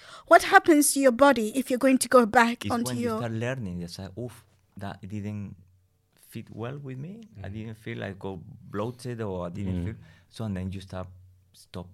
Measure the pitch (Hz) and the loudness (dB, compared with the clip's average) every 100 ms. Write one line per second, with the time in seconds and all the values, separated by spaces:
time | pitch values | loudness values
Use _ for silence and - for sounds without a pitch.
0 | - - - 330 - 381 381 294 285 269 | -20 -10 6 6 8 6 6 6 4 4
1 | 269 233 285 247 214 269 - 247 269 262 | 4 6 6 6 0 -2 -2 2 4 4
2 | - 254 226 247 233 233 - 240 226 123 | 6 6 6 4 4 0 -4 -4 -2 -4
3 | 120 110 120 113 120 135 101 87 85 90 | -2 -4 -4 -4 -4 -4 -6 -8 -8 -10
4 | 95 95 123 - _ _ _ - 101 - | -12 -10 -12 -14 _ _ _ -14 -12 -12
5 | 92 104 101 104 95 98 _ _ _ _ | -12 -10 -8 -8 -10 -14 _ _ _ _
6 | _ _ _ 113 104 104 117 143 139 131 | _ _ _ -18 -14 -12 -10 -10 -12 -12
7 | 156 226 220 - 95 107 113 110 - 117 | -14 -16 -18 -16 -12 -12 -12 -14 -12 -10
8 | 104 98 98 95 - - - 101 113 123 | -10 -10 -10 -10 -14 -20 -10 -6 -6 -8
9 | 127 117 107 92 87 92 95 90 87 113 | -10 -8 -6 -6 -8 -6 -4 -4 -4 -8
10 | - _ _ - 110 92 92 95 95 92 | -16 _ _ -10 -6 -6 -6 -8 -10 -12
11 | 90 - - _ _ _ _ 92 87 | -12 -16 -20 _ _ _ _ -16 -14